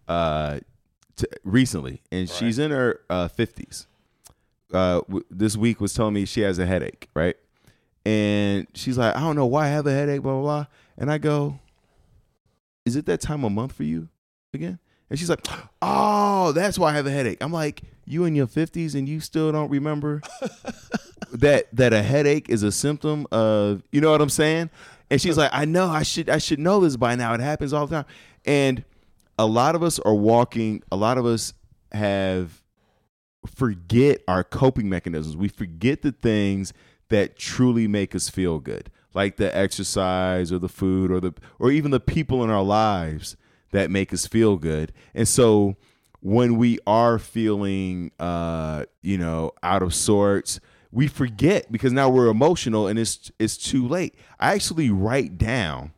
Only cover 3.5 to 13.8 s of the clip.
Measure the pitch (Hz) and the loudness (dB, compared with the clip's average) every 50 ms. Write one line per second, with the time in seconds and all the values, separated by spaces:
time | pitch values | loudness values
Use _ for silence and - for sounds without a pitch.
3.5 | _ - - - - - - _ _ _ _ _ _ _ - - _ _ _ _ | _ -10 -18 -16 -18 -20 -20 _ _ _ _ _ _ _ -20 -20 _ _ _ _
4.5 | _ _ _ _ 87 92 92 90 90 87 - - 95 90 - - 85 92 107 107 | _ _ _ _ -2 0 0 2 0 0 -2 -4 -6 -8 -8 -8 -4 -2 -2 0
5.5 | 104 107 110 117 107 - 104 98 - 120 110 107 104 101 98 - - 113 104 98 | 0 0 0 0 0 0 -4 -4 -2 -2 -2 0 0 -2 -4 -2 -2 0 0 0
6.5 | 90 90 90 90 92 85 58 50 - _ - - - 73 82 90 - - _ _ | 0 0 0 0 0 -2 -2 -6 -10 _ -16 -8 -4 -2 0 -2 -2 -4 _ _
7.5 | _ _ _ _ _ _ _ _ _ _ - 104 107 107 104 104 104 104 104 101 | _ _ _ _ _ _ _ _ _ _ -2 -2 0 0 2 0 0 0 0 0
8.5 | 101 98 - - - - - 135 123 123 117 110 - 131 156 165 147 147 131 120 | 0 -2 -4 -8 -12 -8 -6 -4 -2 0 0 0 0 0 -2 -2 0 0 0 2
9.5 | 131 151 156 139 147 151 143 147 135 139 147 143 143 139 135 135 135 131 143 147 | 2 0 0 0 0 0 0 0 0 0 0 -2 -2 -4 -4 -4 -4 -2 -2 -2
10.5 | 147 147 143 - _ _ _ _ _ - - 143 151 151 147 151 147 147 143 147 | -4 -4 -6 -10 _ _ _ _ _ -6 -4 -2 -2 0 0 0 0 0 -2 -4
11.5 | 139 139 _ _ _ _ _ _ _ _ _ _ _ _ _ _ _ _ _ _ | -6 -10 _ _ _ _ _ _ _ _ _ _ _ _ _ _ _ _ _ _
12.5 | _ _ _ _ _ _ - 120 123 147 - - 170 - - - 151 147 127 104 | _ _ _ _ _ _ -6 -4 -4 -4 -2 -4 -4 -4 -4 -6 -4 -4 -2 -2
13.5 | 98 107 123 135 - - | -2 -2 -4 -6 -8 -8